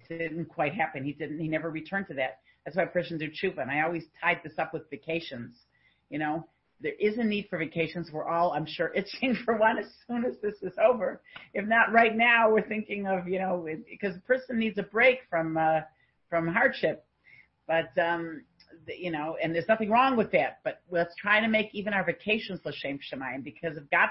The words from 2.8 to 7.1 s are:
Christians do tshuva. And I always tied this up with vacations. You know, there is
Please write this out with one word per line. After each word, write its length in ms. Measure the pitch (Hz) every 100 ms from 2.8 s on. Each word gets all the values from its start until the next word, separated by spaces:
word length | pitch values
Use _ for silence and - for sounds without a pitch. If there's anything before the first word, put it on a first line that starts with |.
| 165
Christians 340 | 180 170 165
do 80 | 156
tshuva. 320 | 151 190 185
And 100 | 131
I 120 | 143
always 220 | 160 170 - _
tied 200 | 170 170
this 80 | 151 -
up 160 | 151
with 160 | 156 -
vacations. 680 | 139 - 165 - 123 117 - _ _ _ _ _
You 100 | 147
know, 260 | 151 160 160 _ _ _
there 140 | 160 -
is 200 | 208